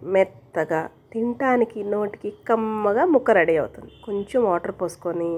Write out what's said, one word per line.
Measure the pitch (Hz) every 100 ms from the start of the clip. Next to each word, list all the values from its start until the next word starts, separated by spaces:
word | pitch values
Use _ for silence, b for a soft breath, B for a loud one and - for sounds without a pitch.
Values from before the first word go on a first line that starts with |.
| 151 190
మెత్తగా | 190 - - - 156 160 165 _ _ 226
తినటానికి | 233 240 269 247 233 - 202 208
నోటికి | 208 - 208 208 -
కమ్మగా | 226 220 220 208 208 359 285
ముక్క | - 208
రెడీ | 165 165
అవుతుంది. | 120 - - - -
కొంచెం | 202 202 262 226
వాటర్ | 175 196 190
పోసుకొని | 175 - 175 170 170